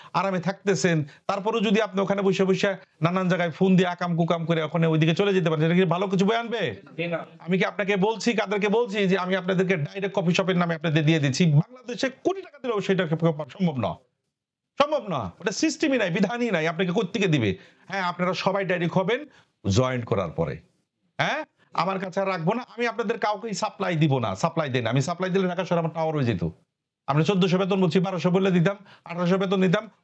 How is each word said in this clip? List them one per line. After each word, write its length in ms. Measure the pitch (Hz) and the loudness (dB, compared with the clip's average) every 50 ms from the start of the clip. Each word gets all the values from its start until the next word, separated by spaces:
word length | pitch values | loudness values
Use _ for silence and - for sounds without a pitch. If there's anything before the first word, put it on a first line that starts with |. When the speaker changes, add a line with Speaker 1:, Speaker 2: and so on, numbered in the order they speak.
| - - - | -10 -6 -2
Speaker 1:
আরামে 260 | 165 185 196 190 180 | -2 0 0 -2 -2
থাকতেছেন। 640 | - 180 196 - - 196 190 - - 185 170 156 143 - - - _ - | -2 -4 -4 -2 0 0 0 2 2 2 2 2 0 -2 -8 -8 _ -4
তারপরেও 340 | 190 208 180 214 233 233 | -4 -2 -2 -2 -2 0
যদি 200 | 196 226 202 220 | 2 2 2 2
আপনি 200 | 220 202 185 190 | 2 0 -2 -2
ওখানে 200 | 196 - 202 196 | -2 0 0 0
বসে 220 | 196 196 190 180 190 | 0 0 2 2 2
বসে 320 | 185 190 185 - 202 190 175 - - _ - | 2 2 2 2 0 -2 -4 -8 -18 _ -2
নানান 280 | 156 165 180 185 190 180 | -2 0 0 0 0 0
জায়গায় 220 | 175 175 175 175 | 0 0 0 -2
ফোন 240 | 147 - 185 196 190 | 0 2 2 4 6
দিয়ে 140 | 175 185 180 | 6 4 2
আকাম 280 | 175 - 180 175 170 160 | 0 -2 -4 -2 0 0
কুকাম 280 | 170 165 175 170 165 | 0 0 0 0 0
করে 180 | 156 170 160 156 | 0 0 0 -2
ওখানে 240 | 147 - 175 165 165 | -2 0 0 2 2
ওইদিকে 280 | 160 156 156 160 165 | 2 4 4 4 2
চলে 180 | - 196 202 196 | 2 2 2 2
যেতে 160 | 185 175 165 | 2 2 0
পারেন, 200 | 160 151 156 165 | 0 2 2 2
সেটা 60 | 175 | 2
কি 100 | 175 190 | 2 2
ভালো 220 | 175 170 180 196 202 | 2 2 0 -2 0
কিছু 180 | 185 185 196 | 0 0 2
বয়ে 120 | 196 226 226 | 2 2 0
আনবে? 440 | 233 233 226 233 190 135 101 - - - 127 147 | -2 -4 -4 -4 -4 -4 -6 -8 -12 -14 -10 -8
Speaker 2:
জি 100 | 165 175 | -6 -6
না। 180 | 170 160 - - - - | -6 -6 -8 -10 -18 -14
Speaker 1:
আমি 180 | 156 160 185 190 | -6 -4 -2 0
কি 80 | 202 | 0
আপনাকে 300 | 196 185 180 208 180 208 | -2 -2 -2 -2 0 0
বলছি, 380 | 202 175 214 226 208 - 233 233 | 2 2 0 0 0 0 0 0
কাদেরকে 360 | 196 214 196 202 208 190 214 | 0 0 -2 -2 0 0 2
বলছি 380 | 196 226 247 208 196 220 202 185 | 2 2 0 0 0 0 0 2
যে 100 | 185 190 | 2 0
আমি 180 | 180 180 185 | 0 0 -2
আপনাদেরকে 420 | 190 175 180 190 175 190 180 190 170 | -2 0 0 0 0 2 0 0 -2
ডাইরেক্ট 380 | 143 - 190 196 190 196 196 | -2 -4 -6 -6 -6 -4 -2
কফি 180 | 208 185 170 175 | -2 0 2 2
শপের 240 | - 190 175 185 175 | 2 2 2 2 0
নামে 180 | 175 170 170 | 0 0 -2
আপনাদের 300 | 160 147 175 147 160 156 | -2 -2 0 0 2 4
দিয়ে 140 | 151 165 160 | 4 2 2
দিচ্ছি? 260 | 139 143 156 - 185 | 2 0 2 2 2
বাংলাদেশে 640 | 165 147 143 - - 247 254 254 - 240 - - 269 | 4 4 4 4 2 -2 -16 -12 -10 -6 -4 -4 -4
কোটি 320 | 262 - - - 370 392 | -4 -4 -4 -4 -4 -4
টাকা 160 | 370 339 - 285 | -6 -14 -14 -8
দিলেও 200 | - 254 226 208 | -4 -2 -2 -2
সেটা 260 | 190 - 190 175 190 156 160 151 165 170 160 151 151 135 | 0 0 0 0 0 0 0 0 2 0 0 0 -4 -10
সম্ভব 280 | - - 190 170 147 127 | -4 -2 -2 0 0 0
না, 180 | 107 90 82 - _ _ _ _ _ _ _ _ _ _ _ _ _ _ _ - | -2 -4 -4 -6 _ _ _ _ _ _ _ _ _ _ _ _ _ _ _ 0
সম্ভব 260 | 277 294 311 285 226 208 | 0 2 0 -2 -2 -4
না। 240 | 170 135 107 90 - - | -4 -4 -4 -6 -8 -8
ওটা 120 | 170 208 | -6 -6
সিস্টেমই 460 | 190 - - 320 311 - - 302 269 247 | -4 -2 -2 -2 -2 0 0 0 0 0
নাই, 120 | 214 180 | 0 0
বিধানই 420 | 165 - 196 - 240 240 247 233 | 0 0 0 -2 -2 -2 -2 -2
নাই, 160 | 202 165 156 160 | 0 0 0 -2
আপনাকে 240 | 170 160 196 180 | -2 -2 -2 -2
কোত্থেকে 360 | 170 220 220 - - 220 202 185 | 0 -2 -2 -2 -2 -2 0 2
দিবে? 300 | 156 143 113 101 90 - - - _ _ _ - | 2 2 2 0 -2 -4 -8 -20 _ _ _ -10
হ্যাঁ, 140 | 175 196 | -6 -4
আপনারা 320 | 185 175 170 175 180 180 180 | -4 -4 -4 -2 -2 -2 -2
সবাই 320 | - - 190 185 196 196 | -2 0 0 0 2 0
ডাইরেক্ট 280 | 165 185 175 170 165 - | 0 0 0 0 0 0
হবেন 320 | 185 190 180 226 262 302 294 - _ _ _ _ _ - 101 | 0 2 2 0 -2 -4 -8 -18 _ _ _ _ _ -4 0
জয়েন 320 | 98 104 127 127 131 123 | 2 2 2 2 0 -4
করার 280 | 117 117 117 101 95 82 | -4 -2 0 0 0 -2
পরে। 280 | 78 - 82 73 65 - - _ _ _ _ _ _ _ _ _ _ - | -2 -4 -4 -4 -6 -8 -12 _ _ _ _ _ _ _ _ _ _ -4
হ্যাঁ, 280 | 147 180 240 294 302 - _ _ _ _ - | -2 -2 -2 -4 -6 -10 _ _ _ _ -6
আমার 260 | - 160 185 190 190 | -4 -2 -2 -2 -4
কাছে 200 | 180 190 175 196 | -6 -6 -4 -2
আর 80 | 196 190 | -2 -2
রাখবো 260 | 190 180 156 165 220 | -2 -2 0 0 -2
না, 120 | 240 247 - 202 220 | -2 -4 -8 -8 -6
আমি 100 | 240 240 | -4 -4
আপনাদের 320 | 214 214 233 202 233 202 | -2 -2 -4 -4 -4 -2
কাউকেই 340 | 226 208 214 196 196 226 208 | -2 -2 -2 -4 -6 -8 -6
সাপ্লাই 420 | - - 208 202 - 196 185 180 | -6 -6 -6 -6 -4 -4 -2 2
দিব 240 | 156 156 156 135 131 | 2 4 4 4 2
না, 160 | 117 107 95 | 0 -2 -2
সাপ্লাই 340 | - - 170 - 165 156 143 | -2 -2 -2 -2 -2 -4 -2
দেন। 180 | 120 127 117 110 | -2 -2 -2 0
আমি 140 | 120 139 | 0 0
সাপ্লাই 280 | 131 175 170 170 185 185 | 0 -2 -4 -4 -4 -2
দিলে 180 | 180 196 190 180 | 0 0 0 0
ঢাকা 180 | 175 170 185 | -2 -4 -4
শহরে 140 | 165 180 170 | -2 0 0
আমার 140 | 165 165 165 | 0 -2 -4
টাওয়ার 220 | 170 160 160 156 | -4 -4 -2 -2
হয়ে 100 | 151 135 | 0 0
যেত। 240 | 120 117 87 87 80 - - _ _ _ _ _ _ _ _ _ - | 0 -2 -2 -4 -6 -8 -10 _ _ _ _ _ _ _ _ _ -2
আমরা 160 | 139 151 160 | 0 2 2
চোদ্দশো 340 | 147 208 185 180 190 160 185 | 2 4 4 4 4 2 2
বেতন 240 | 196 175 202 190 | 2 2 2 2
বলছি, 180 | 190 175 147 190 | 2 2 2 2
বারোশো 320 | 175 196 190 175 156 185 | 0 0 -2 -2 0 2
বলে 200 | 170 196 190 196 | 2 2 2 4
দিতাম, 260 | 180 180 160 196 202 196 - - - - - | 4 4 4 2 0 -2 -6 -20 -20 -20 -16
আঠারোশো 320 | - 170 165 180 170 185 190 | -10 -6 -2 0 2 2 2
বেতন 220 | 196 185 196 190 | 2 0 2 2
নিতাম, 300 | 185 190 170 208 226 214 - _ | 2 2 2 0 -2 -4 -12 _